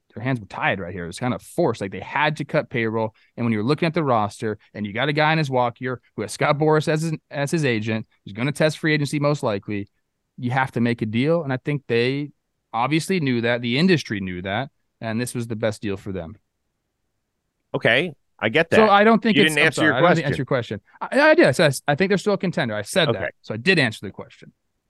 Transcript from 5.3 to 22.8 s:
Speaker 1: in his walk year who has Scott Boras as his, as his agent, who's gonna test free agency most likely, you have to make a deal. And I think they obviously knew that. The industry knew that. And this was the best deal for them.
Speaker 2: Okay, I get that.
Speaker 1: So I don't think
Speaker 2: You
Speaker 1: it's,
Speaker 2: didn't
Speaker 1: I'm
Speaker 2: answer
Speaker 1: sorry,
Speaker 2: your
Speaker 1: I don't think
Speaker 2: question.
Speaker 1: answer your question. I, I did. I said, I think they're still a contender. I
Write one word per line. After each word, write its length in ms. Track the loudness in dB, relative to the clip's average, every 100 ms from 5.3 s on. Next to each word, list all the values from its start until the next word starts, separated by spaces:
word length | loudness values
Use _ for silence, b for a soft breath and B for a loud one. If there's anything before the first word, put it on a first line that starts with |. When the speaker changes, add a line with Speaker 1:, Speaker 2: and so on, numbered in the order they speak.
Speaker 1:
in 60 | 2
his 120 | 2
walk 300 | 0 0 -2
year 200 | -8 -8 _
who 80 | -10
has 80 | -8
Scott 260 | -2 0 2
Boras 300 | 2 2 2
as 160 | -2
his, 100 | -2 -6 _
as 220 | -6 -2
his 140 | 0
agent, 420 | 2 0 0 -4 -6 _
who's 100 | -14
gonna 180 | -4 -4
test 260 | 0 0 0
free 160 | 0
agency 240 | 0 0 0
most 240 | 0 0
likely, 460 | -2 -2 -4 -6 -6 _ _ _ _ -8
you 160 | -2
have 180 | 0 0
to 80 | 0
make 220 | 0 0
a 40 | -2
deal. 360 | 0 2 0
And 100 | -2
I 40 | -6
think 260 | -4 -6 -2
they 420 | 0 0 -2 -6 _ _ _ _
obviously 460 | -4 0 0 0 -2
knew 220 | 0 0
that. 220 | 0 0
The 160 | 0 2
industry 420 | 4 2 0 -4
knew 220 | -4 -6
that. 280 | -4 -4 -6 _ _ _
And 200 | -6 -4
this 140 | -4
was 140 | -6 -8
the 80 | -4
best 260 | -4 -4
deal 140 | -6 -6
for 160 | -8
them. 240 | -10 -10 -16 _ _ _ _ _ _ _ _ _ _ _ _ _
Speaker 2:
Okay, 400 | 0 2 2 0 -8 _ _
I 100 | 0
get 220 | 2 2
that. 60 | 4
Speaker 1:
So 120 | 6
I 140 | 6
don't 160 | 6 4
think 160 | 4 4
Speaker 2:
You 60 |
Speaker 1:
it's, 80 | 4
Speaker 2:
didn't 120 | 4
Speaker 1:
I'm 40 | 2
Speaker 2:
answer 140 | 2
Speaker 1:
sorry, 60 | 0
Speaker 2:
your 60 | 4
Speaker 1:
I 40 |
don't 80 | 4
think 40 |
Speaker 2:
question. 120 | 4 0
Speaker 1:
answer 120 | -4
your 80 | -2
question. 340 | -4 -4 -10 b b
I, 200 | -4 2
I 140 | 4
did. 120 | 6 6
I 40 |
said, 240 | 6 2 2 -2
I 80 | 0
think 120 | 2
they're 100 | 0
still 160 | 0
a 40 | 0
contender. 360 | -2 -2 -4
I 80 | -4